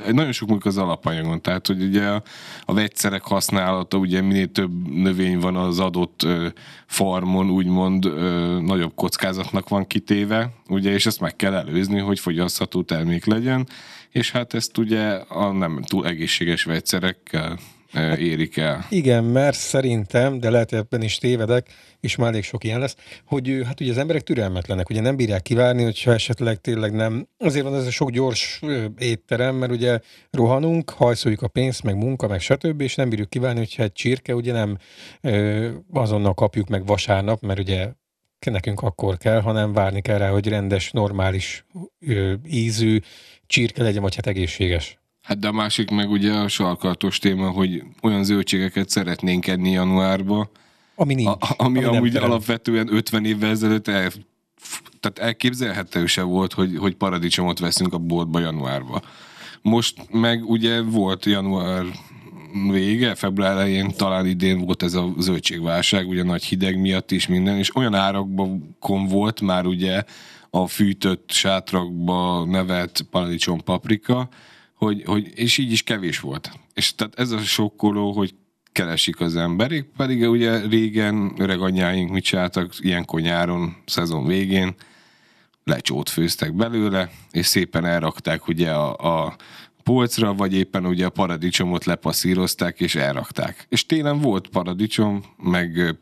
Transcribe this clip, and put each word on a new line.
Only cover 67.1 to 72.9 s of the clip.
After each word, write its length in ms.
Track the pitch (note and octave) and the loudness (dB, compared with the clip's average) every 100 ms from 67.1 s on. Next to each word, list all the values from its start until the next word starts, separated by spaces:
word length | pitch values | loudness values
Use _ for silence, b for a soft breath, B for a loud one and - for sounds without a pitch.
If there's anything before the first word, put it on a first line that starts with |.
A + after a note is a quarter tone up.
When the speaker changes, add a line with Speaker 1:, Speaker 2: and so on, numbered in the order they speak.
Speaker 1:
is 160 | F#2+ - | -2 0
minden, 300 | F2+ F#2+ G2+ | 2 2 0
és 180 | F#2+ C3 | 0 0
olyan 180 | B2 | 0
árakban 800 | G2+ G2 G2 G2 F#2+ F#2+ F#2+ D2+ - - G2 F#2+ | 2 2 0 -2 -2 -2 -4 -8 -8 -2 0 2
volt 320 | G2 G#2+ - | 2 2 0
már 260 | G2 F2+ F2+ | 0 0 0
ugye 360 | F2+ F#2+ F#2+ - B B B B | 0 0 -2 -4 B B B B
a 160 | F2+ F2+ | -2 0
fűtött 640 | - G2+ G2 G2 F#2 - | 2 2 2 0 0 -2
sátrakba 1120 | - G2 F#2+ - F#2 F2 F2 F2 F2+ F2+ F2 | 0 2 0 0 -2 -2 -2 0 2 2 0
nevelt 600 | E2+ F#2+ F#2 F2+ F2 | 0 0 0 -2 -2